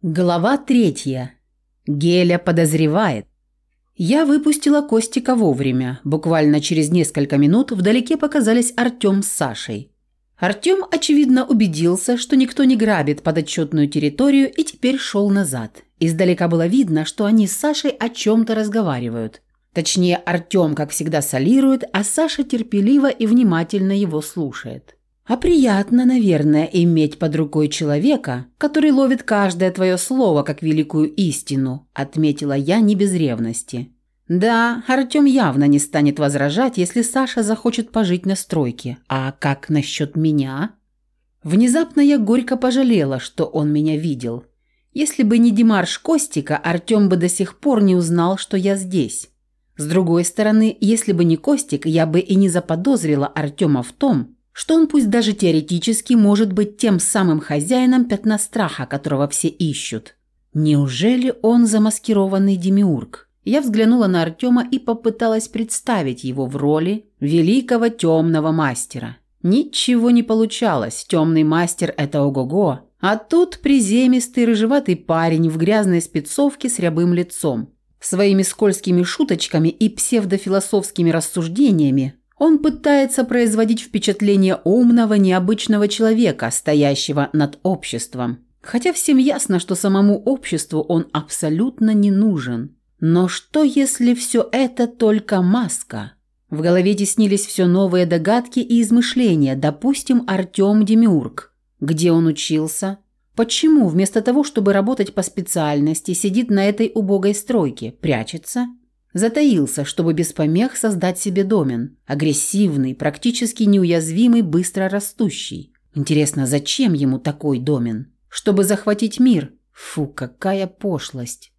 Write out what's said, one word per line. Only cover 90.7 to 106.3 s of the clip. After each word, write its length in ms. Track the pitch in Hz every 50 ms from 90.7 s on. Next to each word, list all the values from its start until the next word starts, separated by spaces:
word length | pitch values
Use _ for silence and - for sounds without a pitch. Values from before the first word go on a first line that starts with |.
| - 156
он 260 | 151 - 175 165 165 - _
абсолютно 800 | 151 151 - - - - 156 156 165 220 269 - - 226 220
не 200 | 214 208 202 202
нужен. 640 | 196 190 214 220 196 156 123 123 120 117 120 143 _ _ _ _ _ _
Но 280 | - 160 165 175 185 180
что, 360 | 180 - - _ - 302 311
если 500 | 277 - 285 269 269 - - 240 240 240
все 360 | 240 - - - 233 - -
это 360 | - 247 269 247 247 - 247 233
только 540 | 240 - 233 220 214 214 214 - 214 185
маска? 720 | 180 180 196 240 240 175 - - - _ - 110 104 - _ _ _ _ _ _ _ _
В 120 | - 151
голове 320 | 156 175 175 185 185 196 208
теснились 520 | 196 202 185 - - 220 202 196 196 202
все 220 | - - - 185 175
новые 380 | 175 185 196 185 175 185 180
догадки 540 | 170 175 170 160 185 214 240 240 240 - 262
и 220 | 247 - 233 233
измышления. 760 | 233 202 226 240 240 - - 254 247 220 170 156 143 135 131
Допустим, 680 | 135 135 151 151 147 - 254 277 - - - 262 240 247 -
Артем 560 | 190 190 185 185 _ - 196 202 208 214 214
Демиург. 720 | 196 220 220 226 220 185 151 120 110 - - - _ _ _ _ _ _ _
Где 320 | - 143 160 151 170 175
он 140 | 165 165 170
учился? 720 | 165 151 147 - - 156 156 156 156 - - - 190 196 202 _ _ _ _ _ _ _
Почему 520 | - 233 226 - - - 320 311 302 233 180
вместо 340 | 156 175 196 190 - 226
того, 220 | 208 247 247 285 285
чтобы 300 | 285 - 233 202 202 196
работать 400 | 196 196 214 262 - - - -
по 80 | -
специальности, 920 | 185 - - - 180 - - 180 156 151 147 147 143 151 160 156 - - 180
сидит 360 | - - 202